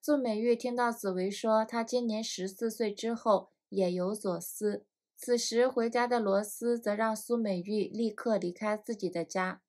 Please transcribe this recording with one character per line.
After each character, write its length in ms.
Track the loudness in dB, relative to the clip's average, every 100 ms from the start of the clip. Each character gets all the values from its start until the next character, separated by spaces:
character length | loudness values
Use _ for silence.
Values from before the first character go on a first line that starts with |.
苏 160 | 2 2
美 220 | 2 2
玉 160 | 2 2
听 200 | 2 0
到 160 | 0
紫 200 | 0 -2
薇 180 | 0 -2
说 340 | 0 2 2
她 200 | 2 -2
今 240 | 0 0 0
年 160 | -2
十 240 | -4 -4 -6
四 240 | -2 -4
岁 200 | 0 -2
之 220 | -2 -4
后 380 | -2 2 2 2 _ _
也 220 | 0 0
有 240 | 2 -2 -2
所 260 | -2 -4
思， 440 | -6 -4 -2 -2 _ _ _ _
此 140 | 0 0
时 300 | 2 2 2
回 200 | 2 0
家 200 | 0 2
的 120 | 2
罗 240 | 2 2
斯 360 | 0 -4 -2 0
则 160 | 0 0
让 200 | 0 0
苏 220 | -2 0
美 220 | 0 -2
玉 240 | 0 -2 -2
立 240 | 0 -2
刻 280 | -2 0 0
离 140 | 0
开 240 | -4 -4 -4
自 200 | -4 -4
己 120 | -2
的 160 | -4
家。 380 | -4 -2 -4 -4